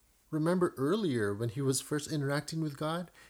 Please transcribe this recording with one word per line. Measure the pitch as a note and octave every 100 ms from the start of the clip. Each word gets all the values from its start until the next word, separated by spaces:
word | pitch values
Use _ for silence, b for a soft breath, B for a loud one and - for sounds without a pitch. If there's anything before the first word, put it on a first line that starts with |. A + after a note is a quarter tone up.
| _ _ _
Remember | D#3 D#3 F3+ F3+ -
earlier | C3+ G#3 G3 A#2+ G#2
when | G2+ A#2
he | C#3
was | C3+ B2+
first | - D3+ D3
interacting | D3+ C#3 C#3+ D3 D#3+
with | D#3 C#3
God, | D#3 E3+ F3 B